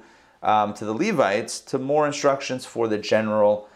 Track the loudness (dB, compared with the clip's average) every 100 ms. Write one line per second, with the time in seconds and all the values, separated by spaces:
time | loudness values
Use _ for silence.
0 | -14 _ _ _ 0 2 2 -4 -6 -2
1 | -2 2 2 0 -4 -10 -6 -6 -2 0
2 | 0 0 0 0 -2 -8 -8 -4 -2 -2
3 | 0 0 2 2 4 2 -4